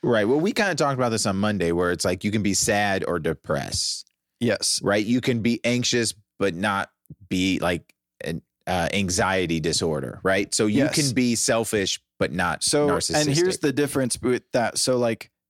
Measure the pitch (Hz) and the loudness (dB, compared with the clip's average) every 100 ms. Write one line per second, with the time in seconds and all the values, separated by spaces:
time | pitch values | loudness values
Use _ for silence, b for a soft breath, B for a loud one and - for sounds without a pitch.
0 | - 110 104 147 196 - 202 165 143 127 | 0 2 4 2 2 0 0 0 0 0
1 | 123 110 104 95 107 101 85 87 90 87 | 0 0 0 0 0 0 0 0 0 0
2 | 95 90 104 107 101 92 - 104 101 95 | -2 -2 -2 0 0 0 2 2 0 0
3 | 69 85 82 78 - 71 50 - - - | -2 -2 -2 -4 -4 -4 -4 -4 -4 -6
4 | - _ _ - 117 101 - - 101 104 | -12 _ _ -4 -2 0 -2 -2 0 0
5 | 104 127 139 117 113 117 117 123 120 120 | 2 0 0 0 0 0 0 0 0 0
6 | 113 - _ - 98 85 104 98 - _ | -2 -6 _ -2 -2 0 -2 -2 -4 _
7 | - - - 92 92 90 90 87 - _ | -20 -20 -4 0 2 0 0 -2 -6 _
8 | _ - - 85 - _ - 90 82 101 | _ -12 -8 -8 -10 _ -4 -2 0 0
9 | 95 92 95 95 85 82 78 76 85 73 | 0 0 0 0 0 0 0 0 -2 -2
10 | 64 - 95 98 101 - 107 107 - 156 | -6 -4 0 0 0 0 2 2 2 0
11 | 143 123 123 113 - 113 113 107 95 - | 0 2 2 2 2 0 0 0 -2 -4
12 | _ - 73 85 87 76 - 147 143 143 | _ -4 -2 0 -2 0 0 2 2 2
13 | - 151 151 147 180 - 147 131 139 139 | 0 0 2 2 0 0 0 0 0 0
14 | 127 - 127 120 - 127 110 - - 127 | -2 -2 0 -2 0 0 0 0 0 2
15 | 120 110 - _ _ | 2 -2 -8 _ _